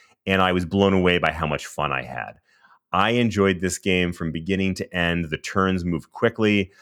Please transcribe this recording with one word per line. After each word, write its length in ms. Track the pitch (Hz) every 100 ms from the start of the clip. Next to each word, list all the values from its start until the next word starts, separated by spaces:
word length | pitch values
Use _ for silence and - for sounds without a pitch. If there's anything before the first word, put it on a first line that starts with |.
| _ _ -
And 160 | 95
I 120 | 92
was 100 | 90
blown 300 | 85 98 98
away 240 | 95 90 87
by 160 | 80
how 120 | 78 78
much 200 | 71 -
fun 260 | - 73
I 120 | 67
had. 360 | 62 60 50 - _ _ _ _ _
I 180 | 90 107
enjoyed 480 | 120 117 98 98 90
this 180 | 90 -
game 360 | 101 90 87
from 180 | 85 85
beginning 440 | 82 82 95 95 90
to 200 | 95 90
end. 300 | 87 85 80
The 80 | 76
turns 460 | - 101 95 92
moved 300 | 87 82 -
quickly. 580 | - 113 - 107 104 92 _